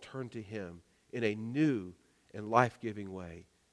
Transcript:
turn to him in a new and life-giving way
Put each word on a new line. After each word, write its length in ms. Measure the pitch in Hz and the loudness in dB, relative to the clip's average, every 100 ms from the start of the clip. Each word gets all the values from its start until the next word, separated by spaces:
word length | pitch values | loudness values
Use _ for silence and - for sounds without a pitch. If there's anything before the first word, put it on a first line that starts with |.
turn 280 | - 131 123 | -8 -10 -10
to 120 | 117 | -10
him 400 | 98 107 90 85 - _ _ | -8 -8 -8 -10 -18 _ _
in 100 | 120 | 0
a 120 | 113 107 | 2 2
new 580 | 113 135 156 117 90 87 _ _ _ | -2 2 4 4 -2 -12 _ _ _
and 160 | 104 107 | -10 2
life-giving 640 | 117 120 - 113 104 98 | 6 6 2 -6 -6 -6
way 320 | 95 87 85 90 _ _ | -8 -10 -12 -16 _ _